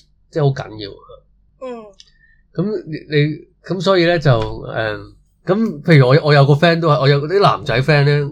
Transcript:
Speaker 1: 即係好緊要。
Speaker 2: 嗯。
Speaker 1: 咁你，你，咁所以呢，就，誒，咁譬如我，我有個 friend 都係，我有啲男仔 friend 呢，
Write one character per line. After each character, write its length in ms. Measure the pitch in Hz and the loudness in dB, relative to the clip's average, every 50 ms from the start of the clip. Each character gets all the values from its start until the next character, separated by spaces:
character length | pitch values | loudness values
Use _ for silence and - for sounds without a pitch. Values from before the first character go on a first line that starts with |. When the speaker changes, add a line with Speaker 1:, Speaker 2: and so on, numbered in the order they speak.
| - _ _ _ _ _ | -20 _ _ _ _ _
Speaker 1:
即 100 | - 165 | -6 -2
係 40 | 147 | -2
好 60 | 139 135 | -2 -2
緊 300 | 135 - 95 107 107 107 | -4 -8 -14 -14 -14 -14
要。 80 | 98 90 - - - 117 - _ _ _ _ _ _ _ _ | -16 -16 -18 -20 -20 -20 -20 _ _ _ _ _ _ _ _
Speaker 2:
嗯。 240 | - 254 247 233 220 208 196 - _ _ _ _ _ _ _ _ _ _ _ | -16 -16 -16 -16 -18 -20 -20 -20 _ _ _ _ _ _ _ _ _ _ _
Speaker 1:
咁 100 | - 175 208 214 190 - | -8 -6 -6 -6 -8 -10
你， 120 | - 156 - - - | -12 -14 -14 -10 -4
你， 380 | 151 147 147 151 151 - - - _ _ _ | -2 -2 -2 -2 -4 -8 -14 -20 _ _ _
咁 160 | - 175 190 | -10 -8 -4
所 160 | 165 190 196 185 | -2 0 0 2
以 80 | 170 | 2
呢， 140 | 165 175 175 | 0 0 0
就， 100 | - 147 | 2 2
誒， 840 | 127 113 107 107 110 - - - 113 113 110 107 104 101 101 104 101 _ _ _ _ _ _ | 2 2 0 -4 -8 -10 -12 -10 -8 -6 -6 -6 -6 -8 -12 -18 -20 _ _ _ _ _ _
咁 360 | - 185 208 226 214 165 147 | -4 -2 -2 -2 -4 -4 -4
譬 160 | 151 - 165 143 | 0 4 4 6
如 100 | 131 123 | 6 6
我， 200 | 131 160 151 151 | 4 2 2 4
我 60 | 147 | 4
有 120 | 143 139 | 4 4
個 80 | 131 147 | 4 4
friend 260 | 143 180 175 165 165 | 4 4 2 2 2
都 100 | 165 165 | 2 0
係， 100 | 147 - | 0 2
我 60 | 135 139 | 2 2
有 180 | 143 143 143 151 | 0 0 0 -2
啲 140 | 180 202 | 0 2
男 240 | 202 156 110 98 101 | 2 2 2 0 -2
仔 160 | - 110 117 | -2 -2 0
friend 220 | 135 156 156 147 143 | 0 2 2 2 2
呢， 260 | 143 143 147 143 143 | 2 2 0 -2 -4